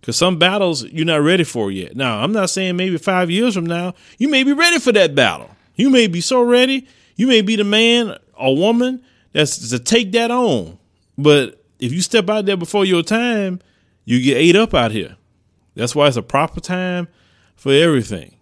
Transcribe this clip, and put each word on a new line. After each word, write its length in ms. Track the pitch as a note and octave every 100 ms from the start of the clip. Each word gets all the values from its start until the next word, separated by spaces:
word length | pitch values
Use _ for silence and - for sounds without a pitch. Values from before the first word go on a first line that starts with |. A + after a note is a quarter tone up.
'Cause 160 | - A#2+
some 220 | F3 F3
battles 460 | F3 G3+ F#3+ D3+ A2
you're 200 | D#3+ D#3+
not 160 | D#3
ready 220 | D3 F#3
for 260 | E3 B2 G2+
yet. 240 | F#2+ F2
Now, 260 | - C3 G#2+
I'm 80 | C3
not 180 | G#3+ F#3
saying 260 | - F#3 F3
maybe 200 | F#3 E3+
five 320 | - F#3 F3+
years 240 | F3+ A#3+
from 120 | F#3 E3
now, 280 | E3+ F3+ F3+ _ _
you 100 | C4+
may 140 | C#4
be 100 | C4+
ready 280 | C#4+ E4+ E4+
for 100 | B3+
that 240 | G#3+ E3+
battle. 360 | C#3 A#2 D#2 A#1 - _ -
You 120 | B3+
may 200 | C4 A3+
be 120 | E3+
so 220 | - C4
ready. 460 | A#3+ B3 B3+ C4+ C4 _ _
You 140 | - B3
may 140 | A#3
be 120 | G#3
the 100 | A3
man 520 | G3+ G#3 A3+ A#3+ A3+ - _ _
or 200 | C3 C3+
woman 460 | F#3+ A#3 B3 C4 _ _ _
that's 380 | D3 D3+ - A#2
to 80 | B2
take 340 | A#2+ A#3 G#3
that 180 | G#3+ A#3
on. 480 | B3 A#3+ B2+ E2 E2+ _ _ _ -
But 460 | D3 D3 A#2+ - _ _
if 140 | B2
you 80 | D#3
step 280 | F#3 A3+ F#3
out 160 | G#3+ G3
there 100 | G3
before 280 | E3+ G#3
your 180 | F#3+ F3+
time, 580 | E3 A3 A#3+ A3+ G3 F3+ _ _ _ _
you 160 | - B2
get 160 | B2+ B2+
ate 200 | E3 F3+
up 180 | A3
out 180 | D#3+ A#2
here. 240 | G#2+ F2 - _ _ _ _ _
That's 200 | - A#2+
why 140 | D3 D3
it's 80 | A#2+
a 60 |
proper 380 | - C#3+ E3 -
time 480 | - F#3 F#3 F3+ E3+ _ _ _ _
for 180 | _ C3+
everything. 640 | C#3 E3+ C#3+ G2+ G2+ C#2+ _